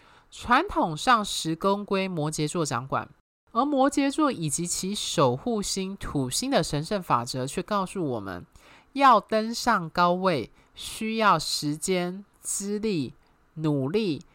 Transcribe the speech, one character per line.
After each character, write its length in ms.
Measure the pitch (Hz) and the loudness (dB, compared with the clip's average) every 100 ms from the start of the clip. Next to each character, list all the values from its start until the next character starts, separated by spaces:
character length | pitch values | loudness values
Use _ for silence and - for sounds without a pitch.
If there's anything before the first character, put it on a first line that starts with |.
| - - _ | -20 -20 _
传 380 | - - 254 392 | -8 2 2 2
统 280 | 330 196 151 | 0 0 0
上 300 | 262 226 196 | 2 2 2
十 300 | - 160 160 | -4 -4 0
宫 280 | 196 202 | 0 0
归 240 | 202 196 190 | -2 -2 -2
摩 240 | 165 151 | -2 -4
羯 160 | 156 151 | -2 -2
座 180 | 180 151 | -2 -2
掌 220 | 123 135 | -4 -2
管， 220 | 123 - _ _ _ _ | -4 -6 _ _ _ _
而 140 | 233 277 | -2 0
摩 260 | 269 269 | 4 4
羯 180 | 294 277 | 4 0
座 220 | 285 294 | 2 2
以 180 | 170 156 | 2 -2
及 160 | - 175 | -2 -4
其 300 | - 185 208 | -4 -4 -4
守 400 | - - 131 127 | -2 2 4 2
护 260 | 247 214 | -2 -2
星 360 | 190 196 190 196 | -2 -4 -6 -8
土 320 | - 147 127 | -4 -2 -2
星 200 | - 262 | -2 2
的 140 | 233 | 2
神 180 | 156 147 | 2 -2
圣 220 | 160 208 | -2 -4
法 220 | 170 123 120 | 0 0 0
则 200 | 131 135 | -4 -4
却 160 | - | -4
告 240 | - 202 180 | -2 -2 -2
诉 160 | 196 151 | -4 -2
我 80 | 117 | -4
们， 240 | 98 90 - _ - - _ | -6 -10 -12 _ -20 -20 _
要 260 | 269 277 214 | 4 8 6
登 340 | - 220 220 | 4 -2 -2
上 360 | 233 247 208 160 | -2 0 0 0
高 240 | - 175 | 2 4
位， 360 | 180 185 160 202 _ _ | 4 2 0 -4 _ _
需 440 | - - - 220 226 | -16 -12 -6 -4 2
要 200 | 208 165 | 4 4
时 380 | - - 151 156 | 2 -4 -4 -4
间、 480 | 196 180 175 190 - _ | -2 -2 -2 -8 -14 _
资 400 | - - 196 208 | -8 -6 -4 -2
历、 340 | 220 170 120 - _ _ _ 156 | -2 -2 -4 -8 _ _ _ -4
努 340 | 156 143 135 | 0 0 0
力， 340 | 208 208 139 - | 0 0 -4 -8